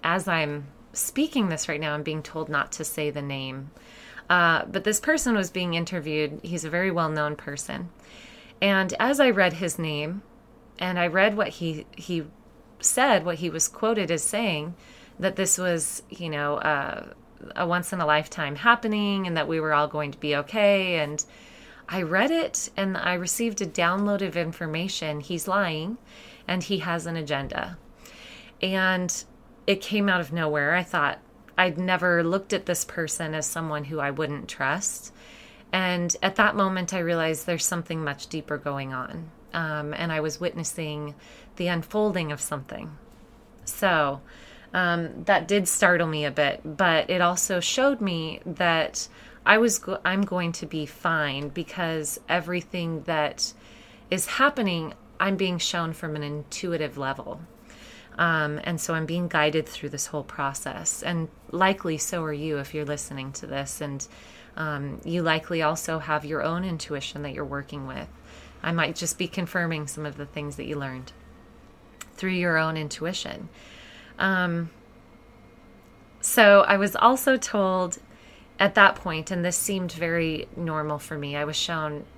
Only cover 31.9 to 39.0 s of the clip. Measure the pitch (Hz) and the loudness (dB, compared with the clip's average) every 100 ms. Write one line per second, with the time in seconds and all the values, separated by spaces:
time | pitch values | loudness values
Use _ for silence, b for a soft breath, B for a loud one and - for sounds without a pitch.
31.9 | 180 180 170 165 190 190 196 - 170 - | 2 4 4 4 0 0 -2 0 -4 -4
32.9 | - 156 - 160 156 151 170 165 151 143 | -6 -4 -4 -4 -4 -4 -4 -4 -4 -4
33.9 | 156 143 139 151 147 - - 135 165 - | -4 -2 -2 -2 -4 -8 -4 -2 0 -2
34.9 | - - B B B B B - 185 185 | -6 -14 B B B B B -4 0 2
35.9 | 180 175 - - 196 208 - 190 185 175 | 0 0 2 0 4 4 4 0 0 -2
36.9 | 190 170 170 160 156 - 170 - 170 165 | -2 0 2 2 0 -2 -2 0 -2 -4
37.9 | 160 151 143 - 160 - 147 147 139 135 | -4 -4 -6 -8 -10 -6 -6 -4 -4 -6
38.9 | 131 | -6